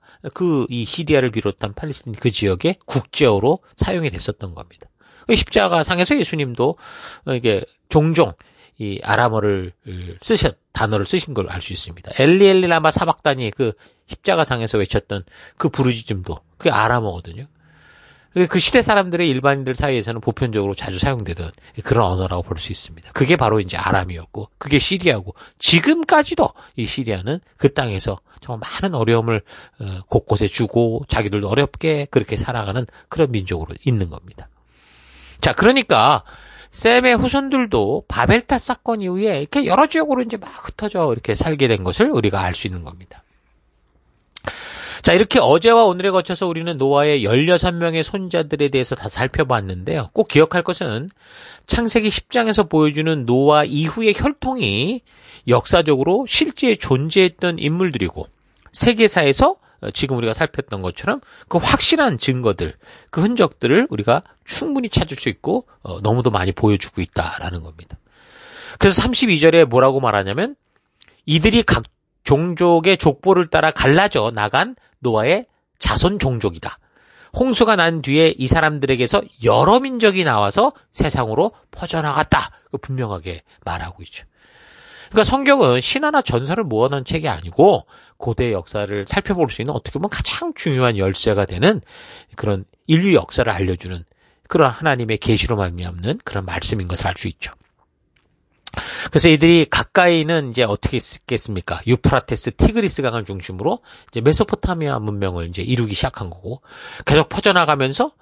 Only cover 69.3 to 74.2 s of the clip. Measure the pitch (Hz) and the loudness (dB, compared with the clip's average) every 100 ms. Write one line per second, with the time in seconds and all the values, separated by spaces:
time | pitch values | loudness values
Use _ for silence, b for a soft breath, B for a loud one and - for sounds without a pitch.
69.3 | 156 160 165 139 123 135 135 120 104 95 | 4 6 6 6 6 4 4 0 0 -2
70.3 | 123 240 285 _ _ _ _ b b - | -4 -6 -8 _ _ _ _ b b 0
71.3 | 156 208 226 - 117 - _ _ _ - | 2 4 2 2 -2 -4 _ _ _ 0
72.3 | 143 175 165 175 170 180 185 156 - 190 | 2 2 2 4 4 4 2 2 0 2
73.3 | 185 165 160 156 - 135 160 202 123 | 2 4 2 2 2 2 4 2 0